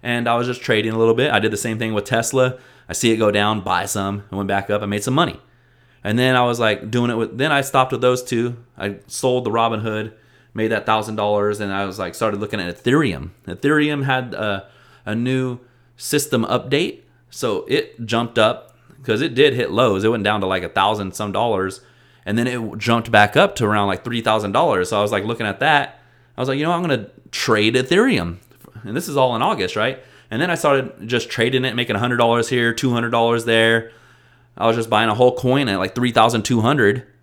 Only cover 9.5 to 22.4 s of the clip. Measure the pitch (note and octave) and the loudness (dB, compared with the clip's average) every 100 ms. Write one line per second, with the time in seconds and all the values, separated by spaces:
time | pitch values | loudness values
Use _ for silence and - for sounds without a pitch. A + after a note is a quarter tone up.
9.5 | A2+ A#2 A2 A2 G#2+ A2 - _ _ _ | 0 0 0 -4 -4 -6 -12 _ _ _
10.5 | A2+ A2 A2 - A2 G#2+ G#2+ G#2 G#2 G#2 | -4 -2 0 0 -2 -2 -2 0 2 0
11.5 | G#2 G2+ G2 G2 F#2+ F2+ - A2 G2+ G#2+ | -2 -4 -4 -4 -6 -8 -2 -2 -2 -4
12.5 | G#2+ F2 E2+ - D3 C#3 D2+ E2 - - | -4 -6 -4 0 2 2 -4 -10 -14 -14
13.5 | F2+ C#3 D3+ D3 D3 C3+ B2+ B2 - G#2+ | -4 0 0 0 -2 -2 -2 -2 -6 -4
14.5 | G2 - _ _ _ - A2+ A#2+ C3 C3 | -6 -8 _ _ _ -8 -4 -2 -2 -2
15.5 | B2 - _ _ _ - D3 C#3+ B2+ A2+ | -6 -14 _ _ _ -4 -2 0 -2 0
16.5 | B2 C#3 C#3 E3+ - _ _ _ - A#2+ | -2 0 -2 -2 -8 _ _ _ -6 -4
17.5 | G2 - C#3 - - A2+ A#2 A#2 - A2 | -4 -2 -2 -4 -12 -4 -2 -2 2 2
18.5 | A#2+ - _ _ - B2+ A2 D3+ B2 C#3+ | 2 -12 _ _ -14 -2 -2 0 4 4
19.5 | A#2+ G#2+ G2 B2 G2 A2 A#2 G2+ G#2+ F#2+ | 4 -2 2 2 4 2 2 0 0 0
20.5 | F#2+ F2 - G2 G#2+ F#2+ - G#2 G2 A#2 | -2 -2 0 0 0 -6 -6 -4 -2 0
21.5 | G2+ F#2+ F#2 _ _ _ _ - G#2+ | 0 -2 -6 _ _ _ _ -4 -2